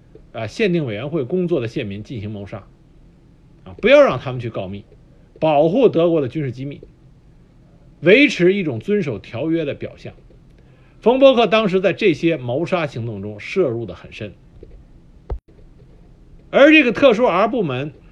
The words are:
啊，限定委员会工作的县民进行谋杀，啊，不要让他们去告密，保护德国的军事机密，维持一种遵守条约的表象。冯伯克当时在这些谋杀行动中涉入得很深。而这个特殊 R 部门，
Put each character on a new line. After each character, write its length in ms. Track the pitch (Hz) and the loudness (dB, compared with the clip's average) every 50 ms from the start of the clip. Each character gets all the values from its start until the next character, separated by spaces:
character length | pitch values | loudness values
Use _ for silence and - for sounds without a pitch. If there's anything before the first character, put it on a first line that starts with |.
| _ _ - - - - - | _ _ -20 -20 -20 -18 -12
啊， 140 | 117 113 110 | -12 -12 -10
限 260 | - - 226 190 175 | -6 -4 -2 -2 0
定 140 | 170 147 120 | -2 -2 -4
委 80 | 104 | -6
员 140 | 104 131 147 | -8 -8 -6
会 140 | 160 160 123 | -6 -6 -4
工 240 | 120 175 185 180 165 | -4 -4 -4 -2 -2
作 140 | 175 139 | -2 -4
的 60 | 117 117 | -4 -6
县 180 | - 156 120 | -8 -8 -8
民 160 | 98 98 104 | -8 -10 -12
进 180 | 107 - 143 107 | -12 -12 -12 -12
行 120 | 104 104 | -10 -10
谋 160 | 107 98 101 - | -10 -12 -12 -14
杀， 200 | - 98 - - - _ _ _ _ - - - _ _ _ _ _ _ _ _ - _ _ | -14 -16 -16 -20 -20 _ _ _ _ -20 -20 -20 _ _ _ _ _ _ _ _ -20 _ _
啊， 120 | 95 92 - | -20 -12 -4
不 80 | - 233 | 2 6
要 140 | 277 294 | 6 6
让 180 | 277 226 139 127 | 6 4 2 -2
他 120 | - 131 | -6 -8
们 100 | 127 127 | -8 -8
去 80 | 113 117 | -8 -8
告 180 | - 120 95 90 | -8 -8 -10 -10
密， 160 | 98 104 - _ - - - _ - - _ _ _ - | -12 -14 -16 _ -20 -20 -20 _ -20 -20 _ _ _ -2
保 300 | 156 156 151 139 156 165 | 0 2 4 4 4 4
护 180 | 185 269 254 180 | 4 4 2 2
德 220 | 135 156 170 175 | 4 2 2 2
国 100 | 165 156 | 0 0
的 80 | 139 120 | -2 -4
军 160 | - 156 147 | -6 -6 -6
事 80 | 131 | -6
机 140 | 117 127 135 | -8 -10 -12
密， 160 | 143 139 - - - - _ _ - _ _ _ _ _ - - _ _ - _ _ _ _ - - - _ | -12 -14 -16 -20 -20 -20 _ _ -20 _ _ _ _ _ -20 -20 _ _ -20 _ _ _ _ -20 -20 -18 _
维 260 | 143 170 214 269 294 247 | 2 4 6 6 4 2
持 280 | - - 170 185 196 | 2 2 2 2 2
一 80 | 202 180 | 0 -2
种 160 | 156 120 110 | -4 -6 -6
遵 240 | - - 208 208 170 | -4 -4 -2 -2 -2
守 160 | 139 107 92 | -4 -6 -8
条 320 | - - - 113 143 165 | -12 -12 -10 -8 -4 -4
约 140 | 165 165 156 | -4 -4 -4
的 100 | 139 120 | -6 -8
表 220 | - 113 - - - | -10 -12 -14 -16 -18
象。 180 | - - - - - - - - _ - - - _ - - _ - _ _ - | -20 -20 -20 -20 -20 -20 -20 -20 _ -20 -20 -20 _ -20 -20 _ -20 _ _ 0
冯 200 | - 214 254 269 | 2 2 4 6
伯 160 | 277 269 262 | 6 6 6
克 100 | 226 233 | 6 2
当 240 | 180 220 220 220 180 | 2 2 0 0 0
时 100 | 175 190 | 0 0
在 140 | 185 190 147 | 0 0 -2
这 220 | - 226 196 156 | 0 0 0 0
些 220 | - 170 165 160 139 | 0 -2 -2 -2 -2
谋 280 | 127 123 120 156 170 | -4 -6 -4 -4 -4
杀 220 | - 185 175 156 135 | -4 -4 -4 -4 -6
行 180 | - 127 113 | -6 -8 -8
动 160 | 117 107 98 | -8 -8 -10
中 180 | 98 107 107 104 | -10 -12 -12 -14
涉 300 | - - - 196 175 131 | -14 -6 -2 -2 0 0
入 160 | 113 117 117 | -2 -4 -8
得 80 | 92 87 | -10 -12
很 180 | - - - | -16 -20 -20
深。 220 | - - 110 101 - - - - - - - - - - - - - - - - - - - - - - - _ - - - - - - - - - - - - - _ - - - - - - | -16 -14 -14 -14 -14 -18 -20 -20 -20 -20 -20 -20 -20 -20 -20 -20 -20 -20 -20 -20 -20 -20 -12 -12 -12 -12 -12 _ -20 -20 -20 -20 -20 -20 -20 -20 -20 -20 -20 -20 -20 _ -20 -20 -20 -20 -14 -2
而 220 | 175 214 277 311 | 4 6 8 8
这 120 | 311 311 262 | 8 6 4
个 80 | 240 | 2
特 220 | 208 - 285 262 208 | 2 4 4 4 4
殊 120 | 208 247 | 4 2
R 240 | 214 170 185 214 220 | 0 2 0 0 0
部 120 | 269 240 | -2 -4
门， 300 | 190 143 127 127 143 - - - - - | -4 -4 -4 -6 -8 -10 -12 -18 -20 -20